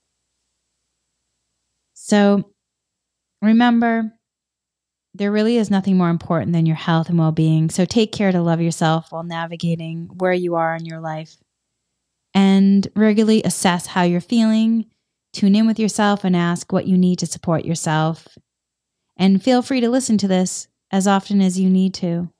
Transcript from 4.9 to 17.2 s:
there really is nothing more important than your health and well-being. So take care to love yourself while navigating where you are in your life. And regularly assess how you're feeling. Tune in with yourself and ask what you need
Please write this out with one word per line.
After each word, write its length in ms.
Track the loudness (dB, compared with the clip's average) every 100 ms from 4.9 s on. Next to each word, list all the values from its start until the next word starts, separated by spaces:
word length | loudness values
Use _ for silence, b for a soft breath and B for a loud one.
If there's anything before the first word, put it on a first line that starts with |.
| _ _
there 180 | -6 -2
really 240 | 0 0 0
is 140 | 0
nothing 260 | 0 2 2
more 140 | 2
important 420 | 0 -2 -2 0
than 140 | 0 0
your 100 | 0
health 320 | 0 0 0
and 100 | 0
well-being. 520 | 0 0 2 2 0
So 160 | -2 -2
take 260 | 0 -2
care 180 | 0 0
to 120 | 0
love 180 | 0 0
yourself 500 | -2 -2 0 -2 -4
while 120 | -12
navigating 880 | -12 -10 -10 -6 -4 -4 -8 -12 -12 -6
where 160 | -2
you 220 | -2 -2 -2
are 200 | -2 -4
in 80 |
your 160 | -10 -12
life. 380 | -10 -12 -14 _ _ _ _ _ _ _ _ _ _
And 520 | 0 2 4 4 4 2
regularly 480 | 0 2 2 2 2
assess 440 | 0 -2 0 0 -2
how 160 | -2
you're 180 | 0 0
feeling. 640 | -2 0 0 2 0 -2 -4 _ _ _ _
Tune 220 | -2 2
in 120 | 4 2
with 120 | 0
yourself 460 | -2 0 0 0
and 120 | 0 0
ask 380 | 0 -4 -4
what 120 | -4 0
you 120 | 2
need 220 | 2 0